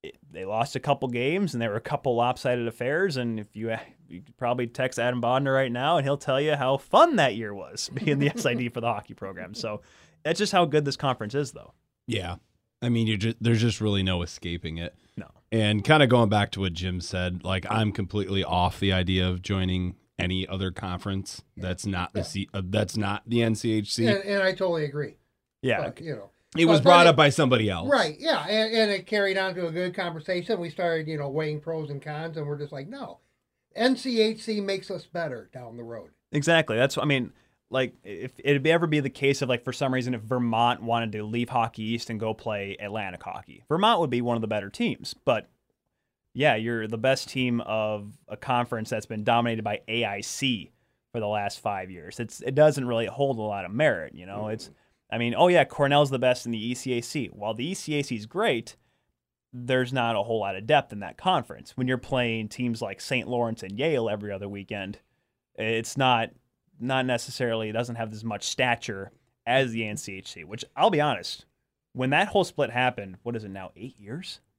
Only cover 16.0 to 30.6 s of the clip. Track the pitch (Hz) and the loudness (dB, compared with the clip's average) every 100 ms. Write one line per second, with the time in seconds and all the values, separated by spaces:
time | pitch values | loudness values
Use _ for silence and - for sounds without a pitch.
16 | 131 120 110 104 101 - 95 85 92 90 | 8 8 6 4 2 0 -4 -2 -4 -4
17 | - 92 90 90 92 95 101 110 107 98 | -4 -2 -2 -4 -2 -4 0 0 0 0
18 | 92 104 95 98 92 90 87 - 98 92 | -4 -2 -2 -2 0 2 2 2 0 2
19 | 90 92 90 90 - 98 92 92 90 - | 2 2 2 -2 -2 -2 0 0 -2 -6
20 | _ - 90 92 92 95 95 85 95 90 | _ -6 -2 -2 -4 -4 -6 -6 -8 -8
21 | 101 98 95 - _ - 92 90 101 92 | -6 -6 -8 -14 _ -10 -6 -6 -4 -4
22 | 90 104 87 101 95 98 92 104 104 110 | -4 -6 -6 -6 -6 -6 -2 -2 0 -2
23 | 98 101 - 117 117 107 117 110 101 - | -2 -4 0 2 2 0 0 0 -2 0
24 | 113 101 202 202 190 185 190 165 147 147 | 2 2 0 0 0 0 -2 0 -2 -6
25 | 131 - _ _ _ _ 131 107 147 - | -8 -12 _ _ _ _ 0 0 -2 -8
26 | 160 120 98 _ _ 160 165 160 156 175 | -10 -10 -12 _ _ 4 6 8 10 12
27 | 170 156 147 139 135 123 107 87 147 269 | 10 10 6 6 4 6 4 0 2 4
28 | 165 151 320 247 160 220 220 226 214 196 | 2 -2 -2 0 0 0 2 2 2 0
29 | 185 214 196 190 190 175 170 160 180 180 | -2 0 2 0 -2 -2 -4 -2 -4 -2
30 | 175 160 147 180 170 214 | -6 -6 -4 -4 -2 -4